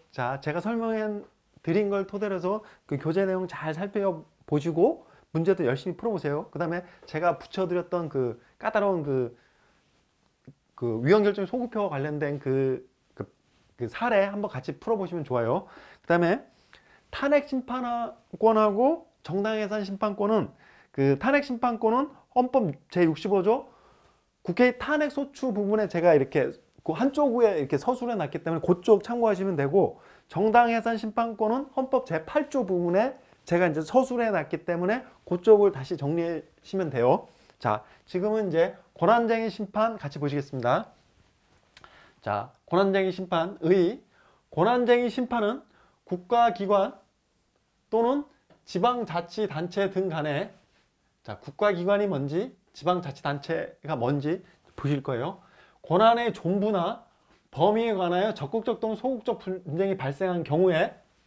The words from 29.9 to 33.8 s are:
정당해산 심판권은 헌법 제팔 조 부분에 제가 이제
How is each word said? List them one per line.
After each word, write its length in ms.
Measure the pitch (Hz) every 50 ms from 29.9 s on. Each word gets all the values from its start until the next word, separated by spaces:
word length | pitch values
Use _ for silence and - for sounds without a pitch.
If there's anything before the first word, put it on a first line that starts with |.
| - - - - - _ _ _
정당해산 680 | - 160 202 220 220 240 240 233 233 226 208 233 233 220
심판권은 720 | 220 220 208 - 233 233 226 - 226 214 226 262 277 - -
헌법 300 | - 262 262 - 247 -
제팔 440 | - 165 160 160 - - 302 294 294
조 160 | - 277 226
부분에 520 | 185 190 175 175 170 175 190 226 269 277 - _ _ _ _ _
제가 220 | - 175 175 180 170
이제 140 | 151 151